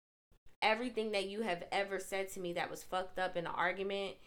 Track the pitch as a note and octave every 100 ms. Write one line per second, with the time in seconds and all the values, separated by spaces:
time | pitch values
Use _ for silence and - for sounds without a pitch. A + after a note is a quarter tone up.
0 | _ _ _ - - - G#3 A3 B3+ A3+
1 | A3 G3+ G3 G3+ A3+ F3 - F#3+ G3 F#3+
2 | F#3+ G3 F#3+ G3 F3 F3 D#3 - - F#3
3 | F#3+ - F#3 F3 D#3+ - F3 F#3 G3 G3
4 | G3 -